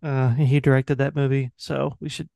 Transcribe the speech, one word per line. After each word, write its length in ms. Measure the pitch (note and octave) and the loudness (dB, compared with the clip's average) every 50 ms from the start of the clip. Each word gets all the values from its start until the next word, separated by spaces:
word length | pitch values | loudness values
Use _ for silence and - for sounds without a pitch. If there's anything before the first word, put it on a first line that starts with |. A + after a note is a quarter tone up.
| - | -6
Uh, 320 | D3+ C#3 C3 C3 B2+ A#2 | -4 0 2 2 2 2
he 260 | C3+ D3+ B2+ C3+ C#3+ | 2 2 2 2 4
directed 380 | C3+ C#3+ C3+ C3 C3+ - C#3+ B2 | 4 4 4 4 2 0 0 0
that 180 | C3+ C#3 C#3+ | 0 -2 0
movie, 360 | D3 C#3 C3+ C3+ C3+ C3 B2 - | -2 0 0 0 -2 -2 -4 -8
so 400 | _ - - C#3+ C3+ C#3 D3 C3+ - | _ -12 -8 -4 -4 -4 -4 -6 -8
we 100 | - D3+ | -12 -12
should 180 | - - D#3+ - _ | -10 -10 -12 -14 _